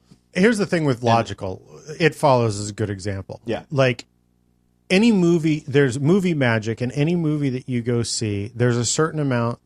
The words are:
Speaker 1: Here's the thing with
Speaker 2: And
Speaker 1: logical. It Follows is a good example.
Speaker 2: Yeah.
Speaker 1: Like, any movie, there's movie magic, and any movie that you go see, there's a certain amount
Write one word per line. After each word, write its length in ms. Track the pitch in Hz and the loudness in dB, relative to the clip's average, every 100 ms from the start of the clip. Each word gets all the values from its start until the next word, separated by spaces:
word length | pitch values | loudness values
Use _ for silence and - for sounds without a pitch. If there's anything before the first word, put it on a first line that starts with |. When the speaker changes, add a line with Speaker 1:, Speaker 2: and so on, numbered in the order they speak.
| _ _ _ | _ _ _
Speaker 1:
Here's 240 | 180 208 220 | 0 2 2
the 80 | 180 | 0
thing 180 | 170 | 0
with 140 | 147 117 | 0 0
Speaker 2:
And 60 | |
Speaker 1:
logical. 580 | 117 117 113 101 98 92 - - 147 151 | 2 2 0 -6 -10 -10 -16 -20 -14 0
It 160 | 160 | 0
Follows 440 | - 147 127 117 101 | 2 2 4 2 -2
is 100 | 104 | -6
a 40 | |
good 160 | 101 104 | -4 -4
example. 500 | 98 101 95 - - 117 | -4 -6 -8 -10 -12 -8
Speaker 2:
Yeah. 160 | 107 - | -8 -4
Speaker 1:
Like, 340 | 143 131 120 - _ _ _ _ _ _ _ - | 0 0 0 -10 _ _ _ _ _ _ _ 0
any 220 | 185 233 | 2 4
movie, 540 | 202 170 170 160 151 147 | 4 4 2 2 -2 0
there's 320 | 143 135 120 | 2 2 2
movie 360 | 143 202 180 | 2 2 2
magic, 460 | 156 123 113 107 110 | 0 2 0 -2 -4
and 120 | 131 | -4
any 240 | 135 147 175 | -2 0 0
movie 320 | 156 151 143 | -2 -2 -2
that 180 | 127 131 | -4 -4
you 140 | 123 | -4
go 200 | 117 120 | -2 -2
see, 480 | 113 - 110 101 104 | -2 -4 -4 -4 -6
there's 220 | 117 123 120 | -2 0 2
a 80 | |
certain 340 | 113 - 160 156 | 0 0 -2 -2
amount 400 | 143 120 117 - | -2 -2 -2 -6